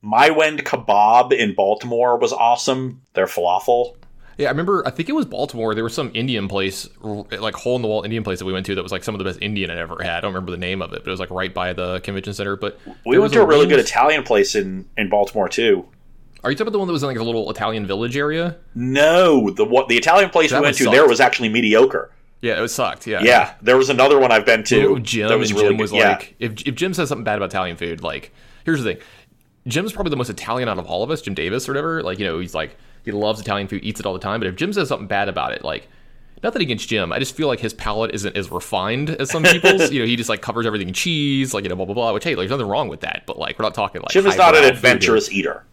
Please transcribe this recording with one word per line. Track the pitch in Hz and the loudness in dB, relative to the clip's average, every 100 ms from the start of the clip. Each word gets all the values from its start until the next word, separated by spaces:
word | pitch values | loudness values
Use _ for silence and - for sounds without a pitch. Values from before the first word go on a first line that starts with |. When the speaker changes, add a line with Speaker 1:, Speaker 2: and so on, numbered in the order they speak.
Speaker 1:
My | 107 110 151 | -2 4 4
Wend | 156 156 151 | 4 2 0
Kebab | - 131 113 101 107 120 123 | -6 -6 0 4 6 6 6
in | 131 110 | 2 0
Baltimore | 95 98 107 123 117 123 120 | 0 0 0 -2 0 2 2
was | 117 | 0
awesome. | 127 117 120 - 131 131 131 _ | 2 2 2 0 -2 -4 -10 _
Their | - 95 | -2 -2
falafel. | - 87 90 - 120 120 - - - - - | -2 -2 -2 0 0 0 -8 -20 -20 -20 -6
Speaker 2:
Yeah, | 143 | -4
I | |
remember, | 135 180 190 - | -2 -2 -2 -4
I | |
think | 247 165 | -6 -4
it | |
was | 302 254 | -4 -4
Baltimore. | - 143 120 113 107 | -6 -8 -4 -4 -2
There | |
was | 113 | -4
some | 135 135 | -4 -6
Indian | 113 127 117 98 | -4 -4 -4 -4
place, | 98 95 95 - - | -4 -4 -6 -14 -16
r-, | 107 104 - 98 | -10 -10 -10 -8
like, | 110 | -8
hole-in-the-wall | 101 127 123 113 107 | -6 -4 -2 -2 -4
Indian | 95 113 | -4 -6
place | 107 90 | -4 -6
that | |
we | 92 | -4
went | 92 95 | -6 -4
to | |
that | 95 | -6
was, | 90 | -4
like, | 92 | -8
some | - | -8
of | 107 | -6
the | |
best | 95 90 | -6 -6
Indian | 101 104 90 | -6 -4 -6
I'd | 85 | -6
ever | 82 82 | -8 -8
had. | 90 85 | -6 -4
I | |
don't | 104 | -4
remember | 92 92 | -6 -8
the | 87 | -8
name | 90 95 | -6 -6
of | 85 | -8
it, | 85 | -10
but | - | -8
it | |
was, | 92 | -8
like, | 87 | -8
right | 92 92 | -6 -6
by | 92 90 | -4 -6
the | 90 90 92 | -4 -6 -6
convention | - 98 95 | -8 -10 -10
center. | 98 101 98 | -8 -6 -6
But | 104 - - - - | -6 -10 -20 -14 2
Speaker 1:
We | |
Speaker 2:
there | 160 | 4
Speaker 1:
went | |
Speaker 2:
was | 214 | 4
Speaker 1:
to | 233 | 4
a | |
Speaker 2:
a | 185 | 6
Speaker 1:
really | 147 143 | 6 6
good | 143 | 6
Speaker 2:
wings | 113 | 4
Speaker 1:
Italian | - 135 151 | 2 2 2
place | 127 107 98 107 | 2 2 2 0
in, | 95 95 92 - | -4 -8 -10 -6
in | 104 | -2
Baltimore, | 104 101 107 92 | 0 0 -2 -4
too. | - 117 95 - _ _ - - - | 0 2 2 0 _ _ -20 -20 -8
Speaker 2:
Are | - | -6
you | 139 | -4
talking | 220 | -2
about | |
the | 208 | -2
one | 190 | -2
that | |
was | 165 | -4
in, | 139 | -4
like, | 120 | -4
a | |
little | 113 117 107 | -2 -2 -4
Italian | - 110 110 101 | -4 -4 -4 -4
village | 98 120 127 | -4 -4 -2
area? | 147 156 170 160 - | -4 -2 -4 -8 -14
Speaker 1:
No, | - 123 135 151 170 185 143 104 | -8 -2 4 6 6 6 6 4
the | 92 | 0
one, | 107 123 135 | 2 2 4
the | 117 | 2
Italian | 120 180 190 | 6 4 4
place | 170 156 | 2 2
Speaker 2:
That | 127 | 2
Speaker 1:
we | 143 | 2
went | 139 | 2
Speaker 2:
one | 123 | 4
Speaker 1:
to | |
there | 123 | 6
Speaker 2:
sucked. | 151 | 6
Speaker 1:
was | 117 | 6
actually | 127 - 117 | 4 2 0
mediocre. | 110 113 110 131 - - _ _ _ | 0 4 6 6 2 -8 _ _ _
Speaker 2:
Yeah, | 117 92 | -4 -2
it | 113 | -2
sucked, | - 117 - - | -2 -4 -4 -6
yeah. | 104 | 0
Speaker 1:
Yeah, | 110 120 - - | 6 6 4 -4
there | 107 127 | 4 4
was | 135 | 4
another | 127 135 143 | 4 6 6
one | 127 | 6
I've | 113 | 4
been | 104 113 | 4 2
to | 107 113 | 4 4
Speaker 2:
We | |
went | - | 4
with | 127 | 2
Jim, | 113 117 107 | -2 -2 0
Speaker 1:
that | 110 | 0
was | 107 | 0
Speaker 2:
and | 104 | 2
Speaker 1:
really | 104 | 2
Speaker 2:
Jim | 101 | 2
Speaker 1:
good. | |
Speaker 2:
was | 107 | 0
Speaker 1:
Yeah. | 104 107 | 4 4
Speaker 2:
like, | 85 - _ | 2 -4 _
if, | 117 110 143 | -10 -6 -8
if | |
Jim | 120 180 | -4 -4
says | 185 151 | -2 -4
something | 131 | -4
bad | 113 104 | -4 -4
about | 95 | -2
Italian | 98 92 85 | -4 -4 -6
food, | 85 82 | -8 -6
like, | 82 71 - _ - - | -8 -8 -12 _ -20 -12
here's | - 160 | -4 -2
the | 113 | -2
thing. | 87 - - _ _ _ _ - | -6 -10 -20 _ _ _ _ -6
Jim's | 120 208 | -4 -4
probably | - 185 | -6 -4
the | 139 | -2
most | 117 | -4
Italian | 95 - 120 123 | -8 -6 -4 -2
out | 95 | -4
of | 82 | -6
all | 87 | -4
of | 120 | -4
us, | 156 | -6
Jim | - | -6
Davis | 92 82 113 135 | -6 -4 -4 -4
or | |
whatever. | 139 156 165 | -4 -4 -4
Like, | - 95 | -6 -4
you | 98 | -4
know, | 82 | -4
he's | 90 | -6
like, | 80 78 - - - | -6 -8 -12 -20 -16
he | - | -8
loves | 104 107 110 | -2 -2 -2
Italian | 107 101 98 | -4 -4 -4
food, | 101 | -6
eats | 107 104 | -8 -6
it | 101 | -6
all | |
the | 92 | -6
time. | 101 107 | -6 -4
But | 95 | -4
if | 92 | -4
Jim | 170 | -4
says | 202 156 | -2 -2
something | 143 98 | -4 -4
bad | 101 101 | -2 -2
about | 90 64 | -4 -4
it, | 60 | -6
like, | - 71 - - - - - - | -8 -10 -12 -20 -20 -20 -20 -8
nothing | 214 - | -6 -2
against | 160 113 - | -4 -4 -4
Jim. | 113 87 | -4 -2
I | - | -4
just | 131 | -6
feel | - 156 | -4 -4
like | 123 | -2
his | 113 | -6
palate | - 110 107 113 | -6 -6 -4 -4
isn't | - 101 101 | -4 -6 -6
as | 92 | -6
refined | 87 - 101 95 120 151 | -8 -4 -4 -2 -4 -4
as | 160 139 | -6 -4
some | 165 | 0
people's. | 170 170 175 196 156 | 2 4 4 4 2
Speaker 1:
<laughs> | |
Speaker 2:
You | 135 | 0
know, | 117 | 0
he | 120 | -2
just, | 113 | -2
like, | 110 | -6
covers | - 113 117 | -4 -4 -2
everything | 107 92 | -2 -4
in | |
cheese, | 92 180 160 143 139 131 | -4 -4 -2 0 0 -2
like, | 107 | -4
you | 98 | -4
know, | 90 | -6
blah, | 95 | -4
blah, | |
blah. | 104 117 | -2 0
Which, | 104 | 0
hey, | 170 | -2
there's | 123 95 | -4 -2
nothing | 135 107 | -2 -2
wrong | 107 127 | -2 -4
with | 73 | -6
that. | - - - | -8 -10 -10
But, | - | -10
like, | - - | -8 -4
we're | |
not | 107 | -4
talking, | - 101 - | -2 -6 -6
like, | - | -2
Speaker 1:
Jim | - 196 | 2 2
is | 185 | 6
not | 180 | 6
an | |
Speaker 2:
highbrow | 156 | 8
food | |
here. | 139 127 127 | 6 6 4
Speaker 1:
adventurous | 120 - 110 - | 4 4 2 0
eater. | 98 76 - _ | -4 -4 -6 _